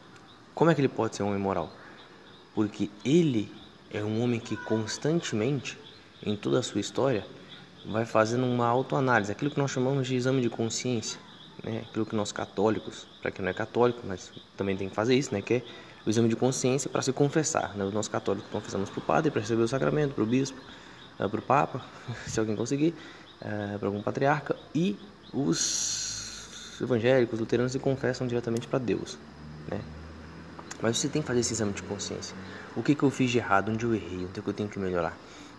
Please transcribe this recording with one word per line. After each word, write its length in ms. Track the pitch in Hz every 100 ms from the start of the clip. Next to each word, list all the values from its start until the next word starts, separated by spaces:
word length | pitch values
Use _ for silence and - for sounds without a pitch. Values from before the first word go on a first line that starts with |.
| - - - - - -
Como 140 | 165
é 40 |
que 60 | 147
ele 80 | 131
pode 260 | - 110
ser 80 | -
um 40 | 101
homem 120 | 101
moral? 320 | 98 90 76 - - - - - - - -
Porque 340 | - 104 - 98 -
ele 480 | 120 170 156 113 104 - - - -
é 120 | 104
um 200 | 107 110
homem 180 | 123 117
que 160 | - 107
constantemente, 1200 | - 110 107 - 147 170 - 110 120 139 - - - - - -
em 120 | 104
toda 240 | 104 135 131
a 40 |
sua 180 | 123 104
história, 460 | - - 135 104 - - - - - -
vai 220 | - 107 117
fazendo 400 | 110 110 123 127
uma 200 | 123 120
autoanálise, 640 | 123 135 147 131 117 101
aquilo 200 | 101 147
que 80 | 143
nós 120 | 139
chamamos 380 | 131 127 139 127
de 80 | 127
exame 240 | 127 131
de 80 | 117
consciência, 720 | - 113 - 127 113 - - - - - -
né? 220 | 110 113 113
Aquilo 200 | 110 110
que 100 | 110
nós 160 | 104
católicos, 760 | - 101 - 110 95 - - - -
pra 100 | -
quem 140 | -
não 60 | 92
é 20 |
católico, 480 | 92 113 117 120 120 98
mas 260 | 92 - - - -
também 180 | 98 98
tem 100 | 95
que 60 |
fazer 200 | - 113
isso, 160 | 131 139
né? 120 | 101
Que 120 | 98 123
é 60 | - - - - 110
o 20 |
exame 220 | 110 117
de 60 | 113
consciência 520 | 127 131 127 143 -
pra 140 | -
se 100 | 131
confessar, 640 | 127 143 160 147 - - 101
né? 80 | 98
Nós 160 | 104 -
católicos 420 | 113 - 98 -
confessamos 380 | 104 - 98 98
pro 140 | -
padre 280 | - 156 156
pra 120 | 117
receber 200 | 107 113
o 60 | 117
sacramento, 460 | 135 147 151 143
pro 100 | 123
bispo, 340 | 110 127 135 - - - - - - -
eh, 100 | 104
pro 140 | 107
papa, 420 | - 139 160 127 - -
<laughs> 200 | - 113 -
se 140 | 113
alguém 160 | 110 107
conseguir, 380 | 120 143 160 165 - - - -
eh, 340 | 107 104 101 101
pra 100 | 101
algum 120 | 104
patriarca, 560 | - 131 139 147 - - -
e 240 | 151 190 196 - - -
os 1400 | 131 156 165 - - - - - - - - - - - -
evangélicos, 580 | 120 117 120 135 117 110
luteranos 340 | 110 120 127
se 60 | 131
confessam 480 | 139 131 123 127 127
diretamente 400 | 120 117 113 -
pra 120 | 139
Deus, 400 | 113 - - - - - - - -
né? 140 | 101 - - - - - - - - - -
Mas 180 | 110 117
você 100 | 139
tem 140 | 147
que 60 | 147
fazer 120 | 123
esse 120 | 113
exame 200 | 110 104
de 100 | 98
consciência. 540 | 98 104 - - - - - - -
O 80 | 117
que 120 | 131
que 80 | 143
eu 80 | 139
fiz 200 | 123 127
de 80 | 120
errado? 320 | 104 98 101
Onde 140 | 110
eu 100 | 117
errei? 320 | 107 87 92 90
Onde 100 | 104
é 40 |
que 60 | 101
eu 60 |
tenho 140 | 101 104
que 100 | 101
melhorar? 380 | 95 90 80 - - - -